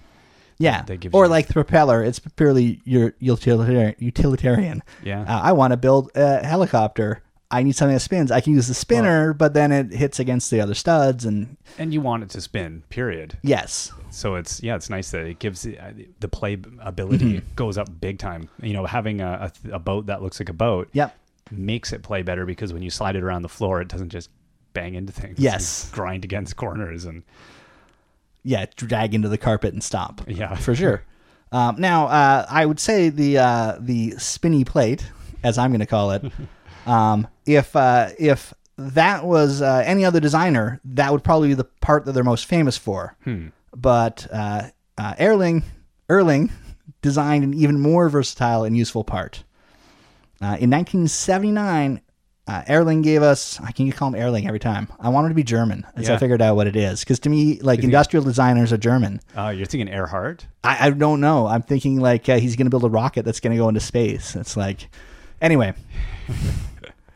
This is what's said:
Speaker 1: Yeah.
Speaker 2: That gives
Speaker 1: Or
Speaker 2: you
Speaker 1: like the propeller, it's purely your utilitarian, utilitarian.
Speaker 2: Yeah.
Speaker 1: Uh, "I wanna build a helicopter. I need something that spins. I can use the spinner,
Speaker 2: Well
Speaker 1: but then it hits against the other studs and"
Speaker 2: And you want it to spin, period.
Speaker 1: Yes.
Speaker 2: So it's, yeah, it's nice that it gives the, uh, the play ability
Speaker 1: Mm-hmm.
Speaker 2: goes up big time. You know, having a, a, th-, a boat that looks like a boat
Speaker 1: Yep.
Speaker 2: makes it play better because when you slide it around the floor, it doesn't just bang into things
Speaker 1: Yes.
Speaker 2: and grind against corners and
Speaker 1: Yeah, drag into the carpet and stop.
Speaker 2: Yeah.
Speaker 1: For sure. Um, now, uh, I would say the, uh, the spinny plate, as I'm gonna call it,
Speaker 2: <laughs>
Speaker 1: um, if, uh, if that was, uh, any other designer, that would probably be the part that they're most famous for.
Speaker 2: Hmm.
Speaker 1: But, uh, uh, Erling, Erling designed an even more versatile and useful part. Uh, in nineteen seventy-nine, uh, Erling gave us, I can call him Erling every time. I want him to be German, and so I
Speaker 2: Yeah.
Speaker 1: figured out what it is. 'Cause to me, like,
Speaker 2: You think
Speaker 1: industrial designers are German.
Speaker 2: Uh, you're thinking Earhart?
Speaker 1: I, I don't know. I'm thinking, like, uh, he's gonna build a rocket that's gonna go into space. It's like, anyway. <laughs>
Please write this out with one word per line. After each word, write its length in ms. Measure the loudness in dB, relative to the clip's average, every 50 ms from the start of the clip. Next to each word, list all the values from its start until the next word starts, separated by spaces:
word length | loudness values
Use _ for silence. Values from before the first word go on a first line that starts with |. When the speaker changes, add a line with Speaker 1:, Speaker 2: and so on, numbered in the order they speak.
| -20 _ _ _ _ _ _ _ _ _ _
Speaker 1:
Yeah. 240 | 0 0 0 0 0 -4
Speaker 2:
That 180 | -8 -10 -10
gives 140 | -8 2 4
Speaker 1:
Or 100 | 6 6
Speaker 2:
you 60 | 6
Speaker 1:
like 180 | 6 2 2 2
the 40 | 0
propeller, 480 | 0 0 4 4 4 6 6 4 4 2
it's 180 | 0 -4 -4
purely 600 | -10 -16 -2 2 4 4 4 4 2 2 0 -4 _
your 280 | 0 2 2 2 2 0 -4
utilitarian, 800 | 0 0 0 2 2 2 2 4 2 2 2 2 2 2 0 -4
utilitarian. 840 | -8 -6 0 2 2 2 2 2 2 2 2 2 0 -2 -4 -8 -12 -14 -20 -14 -10
Speaker 2:
Yeah. 200 | -8 -8 -6 -4
Speaker 1:
Uh, 180 | -4 -4 0 2
"I 100 | 2 4
wanna 240 | 4 4 4 2
build 340 | 2 4 4 4 4 4 0 0
a 320 | 2 2 4 4 2 0
helicopter. 760 | -2 0 0 0 2 2 0 0 0 0 -2 -2 -2 -2 -6 -10 _ _ _ _ -4
I 120 | -2 0 2
need 140 | 2 2
something 180 | 2 2 2 2
that 60 | 0
spins. 320 | 0 -2 -2 -2 0 2 2
I 80 | 0
can 120 | 2 4 4
use 140 | 4 2
the 80 | 2 -2
spinner, 520 | -6 -2 0 2 2 4 4 4 4 2
Speaker 2:
Well 80 | 0 2
Speaker 1:
but 200 | 2 2 2 4
then 160 | 4 4 4
it 220 | 2 2 0 -2 -2
hits 260 | -2 -2 -2 -2 -4
against 320 | -4 -2 -2 -2 -2 0
the 100 | 0 0
other 140 | 0 0 -4
studs 500 | -4 0 2 2 4 4 2 2 0 -2
and" 320 | -4 -2 -2 -4 -6 -12 _ _ -20 -12 -10
Speaker 2:
And 160 | -8 -4 -4
you 60 | -2
want 240 | -2 -2 -4 -4 -6
it 60 | -10
to 100 | -12 -14
spin, 420 | -14 -8 -8 -8 -8 -8 -10 -16 -18 _
period. 500 | -8 -6 -6 -6 -6 -8 -10 -14 -16 -8 -2
Speaker 1:
Yes. 500 | -2 -2 -2 -2 -6 -10 -10 -10 -12 -14 -18 -20 -18
Speaker 2:
So 240 | -16 -8 -6 -6 -6
it's, 260 | -6 -8 -10 -12 -10 -8
yeah, 120 | -6 -8
it's 160 | -8 -8 -8
nice 200 | -10 -10 -8 -8 -10
that 120 | -10 -10
it 140 | -10 -12 -8
gives 240 | -10 -10 -10 -8 -12
the, 160 | -12 -14 -14
uh, 140 | -18 -20 -20 -20 -20 -20 _ _
the 60 | -10 -10
play 300 | -8 -6 -4 -6 -6 -6 -10 -16 -20 -16
ability 540 | -14 -12 -10 -8 -2 0 0 2 2 2 0 -2
Speaker 1:
Mm-hmm. 160 | -6 -10 -8
Speaker 2:
goes 240 | -6 -6 -4 -4 -4
up 100 | -6 -8 -8 -8
big 180 | -8 -8 -8 -8
time. 300 | -10 -10 -10 -10 -14 -16 _ -12
You 120 | -8 -6 -4
know, 140 | -4 -4
having 340 | -4 -4 -4 -4 -4 -6 -4
a, 180 | -6 -6 -6 -6 -8
a, 80 | -10
th-, 240 | -12 -12 -16 -12 -12
a 40 | -8
boat 280 | -6 -4 -4 -4 -4
that 140 | -6 -8 -8
looks 200 | -8 -10 -10 -10
like 80 | -12 -10
a 40 | -4
boat 340 | -2 0 0 0 -2 -4 -4 -2
Speaker 1:
Yep. 200 | -2 -2 -2 -2 _ _ _ _ _ _ -18 -12
Speaker 2:
makes 400 | -10 -6 -6 -6 -6 -6 -10 -12
it 100 | -12 -10
play 200 | -8 -6 -6 -4
better 220 | -4 -6 -6 -6
because 280 | -8 -8 -8 -10 -10 -10
when 100 | -10 -10
you 80 | -10
slide 240 | -8 -6 -4 -4 -4
it 80 | -4 -4
around 200 | -4 -4 -6 -8
the 60 | -10
floor, 320 | -8 -6 -4 -2 -2 -2
it 80 | -4 -6
doesn't 220 | -8 -10 -10 -10
just 200 | -12 -14 -16 -16 _ _ _ _ _ _ _ _ -12
bang 220 | -10 -10 -8 -10
into 160 | -10 -10 -10 -12
things 260 | -12 -12 -12 -4 0
Speaker 1:
Yes. 460 | 0 0 0 0 -4 -6 -8 -8 -10
Speaker 2:
and 80 | -12 -10
grind 320 | -8 -8 -8 -8 -8 -10
against 320 | -8 -8 -8 -8 -8 -10
corners 480 | -8 -8 -8 -8 -8 -10 -10 -10 -12 -12
and 180 | -14 -16 -16 -20 _ _ _ -20 -20 -20 -20 -20 _ _ _ _ _ _ _ _ _ _ _ _ _ _ _ -6
Speaker 1:
Yeah, 240 | -4 -4 -4 -4 -8 _
drag 380 | -12 -8 -4 -2 -2 -2 0 0
into 140 | 0 0 0
the 100 | -2 -2
carpet 340 | 0 0 -2 0 -2 -4 -6
and 100 | -6 -10
stop. 380 | -6 -6 -6 -8 -8 -10 -14 -12
Speaker 2:
Yeah. 280 | -12 -8 -8 -8 -8 -6
Speaker 1:
For 180 | -6 -2 -2 -2
sure. 280 | 0 0 0 0 -2 -6 -14 _ _ _ _ _ _ _ _ -2
Um, 240 | 0 0 0 0 -2
now, 280 | 0 2 2 2 2
uh, 400 | 2 4 4 6 6 4 4 2 0
I 180 | 0 2 2
would 140 | 2 0 -2
say 280 | -2 0 2 2 2 2
the, 280 | 2 0 0 2 4 4
uh, 380 | 4 4 4 2 0 -2 -4 -6
the 320 | -4 -4 -2 -2 -2 -4 -4 -6
spinny 460 | -8 -8 -8 -2 0 2 2 2 2
plate, 420 | 2 2 2 2 2 0 -2 -6 -12 -14 -18 -18 -18 -16 -4 -2
as 120 | -2 0
I'm 140 | 2 0 2 2
gonna 140 | 0 0
call 240 | 0 0 0 0 0
it, 140 | -2 -2 -4 -8 -12 -12 -14 -14 -16 _
Speaker 2:
<laughs> 280 | _ -20 -20 -16 -2
Speaker 1:
um, 400 | 2 2 4 4 4 2 2 -2 -4 _ _ -2
if, 280 | 2 2 2 2 2 0
uh, 320 | 2 4 4 4 4 2 0 -4 -2
if 340 | 2 2 2 2 -2 -16 -20 _ _ _ _
that 480 | -14 -12 -4 0 2 2 2 2 0 -2
was, 380 | 2 2 4 4 4 2 0 0
uh, 200 | 2 2 2 2
any 180 | 2 2 2 4
other 160 | 4 4 4
designer, 600 | 2 4 2 2 2 4 2 2 0 -2 -4 -8 _
that 280 | -8 -2 -2 0 2 2
would 100 | 0 2
probably 240 | 2 2 4 4 2
be 60 | 2
the 100 | 0 -2
part 400 | -6 _ -6 0 2 2 2 2
that 80 | 0 -2
they're 120 | 0 2
most 220 | 2 2 0 0
famous 300 | 0 2 2 2 2 0
for. 400 | -2 -6 -6 -6 -6 -6 -10 -12 _ -8
Speaker 2:
Hmm. 240 | -8 -8 -8 -8 -12 -16 _ _ _ -16
Speaker 1:
But, 500 | -2 2 2 4 4 2 0 -2 -8 -16 -10 -8
uh, 300 | -6 -6 -4 -6 -6 -8 -10 _ _ _ _ _ -10
uh, 160 | -8 -8 -4 0
Erling, 440 | 2 4 4 4 2 2 0 0 -2 -4 -12 -18 _ _ _ _ _ 2
Erling 400 | 4 4 4 4 4 2 2 -2 -4 -8 -16 -20 -20 _ _ -20 -20 _
designed 440 | -2 0 0 0 0 2 2 2 2
an 100 | 0 2
even 260 | 2 2 4 4 2
more 280 | 2 4 4 4 4 4
versatile 560 | 2 2 0 0 -2 -2 0 0 2 0 0
and 120 | 2 2
useful 280 | 0 0 0 -2 -6 -6
part. 400 | -4 -4 -6 -6 -8 -10 -18 -20 _ _ _ _ _ _ _ _ _ _ _ _ _ _ _ _ _ _ -8
Uh, 160 | -6 -6 -4 0
in 80 | 2 2
nineteen 380 | 2 2 0 0 -2 0 0 0
seventy-nine, 920 | -2 -4 -2 0 0 0 0 0 0 0 -2 0 0 0 0 -2 -2 -6 _ _ _ _ _ _ _ _ _
uh, 160 | -8 -8 -8 -2 2
Erling 340 | 2 4 4 4 2 2 4
gave 200 | 4 4 6 6
us, 360 | 6 4 4 0 -10 -10 -10 -10
I 100 | -10 -4
can 180 | -2 -2 -2 -2
call 160 | -2 -4 -4
him 60 | -4 -2
Erling 260 | -2 0 0 0 -2
every 120 | -2 -4 -4
time. 280 | -4 -2 -2 -2 -6 -8 -10 -6
I 80 | -2 0
want 160 | 2 2 2
him 40 | 2
to 40 | 2
be 80 | 0 0
German, 420 | 2 2 2 2 0 -2 -4 -8 -14 -10
and 80 | -6 -2
so 80 | 0 2
I 20 |
Speaker 2:
Yeah. 40 | 2
Speaker 1:
figured 240 | 4 2 4 4 4
out 140 | 4 4
what 100 | 4 2
it 100 | 2 2
is. 260 | 0 0 0 -2 -4 -2
'Cause 140 | -2 -2 0
to 100 | 2 0
me, 280 | 2 4 2 2 0 0 2
like, 160 | 2 2 4
Speaker 2:
You 40 | 4
think 20 | 4 6
Speaker 1:
industrial 320 | 4 4 4 2 2 2
designers 480 | 2 2 4 4 4 6 4 4 2 2
are 40 |
German. 440 | 2 2 2 2 2 2 0 -4 -8 -12 -12 -10
Speaker 2:
Uh, 120 | -8 -6 -6 -6
you're 100 | -6 -8
thinking 220 | -6 -4 -6 -6 -4 -4
Earhart? 540 | -6 -6 -4 -4 -6 -6 -6 -10 -12 -18 -20 -20 _ 0
Speaker 1:
I, 240 | 0 2 4 4
I 40 | 2
don't 300 | 4 4 2 2 2 2
know. 260 | 2 2 4 2 2
I'm 160 | 2 0 -2 0
thinking, 380 | 0 -2 0 0 0 0 2
like, 280 | 4 4 4 2 2 2
uh, 100 | 2 4
he's 160 | 2 0 0
gonna 140 | 2 2 2
build 140 | 2 2 2
a 40 | 2
rocket 340 | 2 2 0 0 -2 -2 -2
that's 160 | -2 -4 -4
gonna 160 | -2 -2 0
go 120 | 2 2 2
into 120 | 2 0
space. 560 | -2 -2 0 0 0 0 -2 -4 -8 -10 -10
It's 200 | -10 -10 -6 -6
like, 320 | -4 -4 -4 -4 -8 -12 -20 -20 -20 -20 -20 -20 -20 -20 -20 -10 -2
anyway. 320 | 0 2 4 4 2 0 -2 -8 -14 -12 -8 -8 -8 -8 -8 -12 -10 -8
<laughs> 240 | -6 -4 -4 -4 -4 -4 -6 -10 -14 -16 -20 -20 -20 _ _ -20 -20